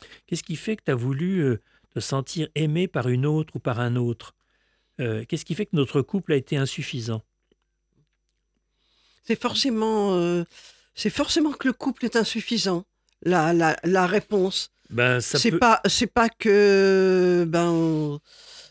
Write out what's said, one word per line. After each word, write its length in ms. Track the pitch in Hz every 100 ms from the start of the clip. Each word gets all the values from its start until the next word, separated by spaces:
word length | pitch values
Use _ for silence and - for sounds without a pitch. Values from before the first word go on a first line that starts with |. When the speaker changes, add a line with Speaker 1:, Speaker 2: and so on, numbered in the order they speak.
| - - _
Speaker 1:
Qu'est-ce 160 | 170
qui 100 | -
fait 220 | 156 - 214
que 80 |
t'as 100 | -
voulu, 460 | 127 123 135 175 190
euh, 200 | 139 113 - _ _
te 80 | -
sentir 480 | - 135 131 170 156
aimé 320 | 151 156 156 185
par 220 | 143 123
une 180 | 123 143
autre 300 | 156 156 -
ou 20 |
par 220 | - 117
un 160 | 120 123
autre ? 400 | 120 117 - - _ _ _ _ _ -
Euh, 240 | 123 110 113
qu'est-ce 160 | 156
qui 120 | - 156
fait 100 | 208
que 80 |
notre 280 | 156 135 147
couple 320 | - 202 170
a 20 | 143
été 200 | - 147
insuffisant ? 680 | 135 - 143 135 117 110 - _ _ _ _ _ _ _ 147 _ _ _ _ _ _ _ _ _ _ _
Speaker 2:
C'est 160 | - 220
forcément, 760 | 240 220 269 220 220 220 202
euh, 300 | 185 170 175 170 - - - _
c'est 160 | - 214
forcément 400 | - 294 330 302
que 140 | 269 262
le 60 |
couple 320 | - 277 -
est 120 | 233 233
insuffisant, 680 | 214 226 - 226 185 175 190 _ _ _
la, 300 | 165 180 160
la, 240 | 170 165 -
la 240 | 170 185 180
réponse. 640 | 202 - 208 185 - - _ -
Speaker 1:
Ben, 300 | 117 127 123
ça 180 | 113 143
Speaker 2:
C'est 120 | 233
Speaker 1:
peut 80 | 165
Speaker 2:
pas, 220 | 240 226 196
c'est 200 | - 233
pas 220 | - 226
que, 1160 | - 226 202 202 196 196 190 190 185 180 175 170
ben, 200 | 170 170
on, 520 | 165 165 156 151 147 - - - - -